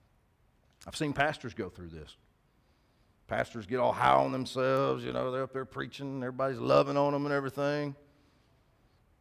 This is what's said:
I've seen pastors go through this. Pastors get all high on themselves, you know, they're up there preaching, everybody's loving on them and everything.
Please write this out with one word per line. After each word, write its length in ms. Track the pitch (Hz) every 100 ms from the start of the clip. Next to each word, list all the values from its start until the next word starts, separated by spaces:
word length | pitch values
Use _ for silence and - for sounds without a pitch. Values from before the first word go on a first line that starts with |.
| _ _ _ _ _ _ _ _ -
I've 100 | -
seen 160 | 156
pastors 400 | 143 143 147 123
go 160 | 98 92
through 200 | - 87
this. 280 | 82 78 - _ _ _ _ _ _ _ _ _ _ -
Pastors 400 | 110 120 117 98
get 140 | 127
all 120 | 120
high 220 | - 131
on 160 | 135 135
themselves, 720 | 131 127 135 131 135 135 131
you 100 | 120
know, 200 | 127 127
they're 100 | 127
up 100 | 131
there 120 | 131
preaching, 580 | 131 - 135 - 139 135
everybody's 380 | 127 127 135 123
loving 360 | 123 139 143 143
on 160 | 143
them 140 | 143 143
and 80 |
everything. 640 | 143 135 135 143 147 147 139 - _ _ _ _ _ _ _ _ _ _ _